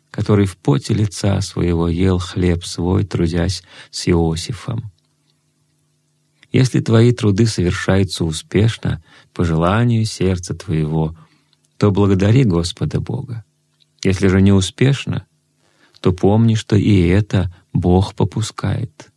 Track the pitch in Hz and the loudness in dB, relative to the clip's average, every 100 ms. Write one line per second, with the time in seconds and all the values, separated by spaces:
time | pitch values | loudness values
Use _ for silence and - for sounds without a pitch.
0 | _ - 110 104 98 - - 139 - 110 | _ -6 0 2 2 -2 -2 -2 0 -2
1 | 104 - 101 98 95 - 87 85 85 82 | -2 -2 -2 -2 -4 -4 -2 0 0 0
2 | 95 90 87 - 90 85 - - 87 98 | 0 0 -2 -2 0 0 -4 -6 0 0
3 | 98 - 87 87 87 95 - - - - | 0 -2 -2 0 -2 -4 -10 -20 -16 -8
4 | - 85 82 80 - - - 113 107 _ | 0 2 2 -2 -6 -10 -8 -10 -10 _
5 | _ _ _ _ _ _ _ _ _ _ | _ _ _ _ _ _ _ _ _ _
6 | _ _ _ _ _ - 131 127 - 113 | _ _ _ _ _ 0 0 0 2 4
7 | 117 120 113 98 117 - 87 90 - 95 | 4 2 0 2 0 0 -2 -2 0 0
8 | 90 - 85 78 - 92 113 - 85 80 | 0 -2 -4 -4 -4 0 0 0 -6 -6
9 | - - _ - 90 80 85 104 120 113 | -10 -20 _ -4 -2 0 0 2 2 0
10 | 110 - 92 92 87 80 - 80 78 80 | -2 -2 -2 -2 -6 -10 -6 -4 -2 -2
11 | 78 80 _ _ _ _ _ - 104 98 | -4 -6 _ _ _ _ _ -2 0 2
12 | 101 98 98 120 127 85 85 - 80 - | 2 2 2 4 2 0 -2 -4 -6 -4
13 | - - - 113 - _ _ _ _ - | -6 -8 -10 -14 -16 _ _ _ _ -6
14 | 98 92 98 95 98 98 92 - 127 139 | -2 0 2 4 4 4 0 0 0 0
15 | - - - _ _ _ _ _ _ _ | -4 -8 -8 _ _ _ _ _ _ _
16 | - 85 95 104 113 110 - 110 - 101 | -2 0 2 4 4 2 0 0 4 4
17 | 85 92 107 101 90 - _ - 92 90 | 4 2 0 -2 -2 -6 _ -2 2 2
18 | 98 - 98 - 107 - 98 98 113 - | 2 -2 -4 -4 -8 -6 -6 -4 -6 -12
19 | - | -20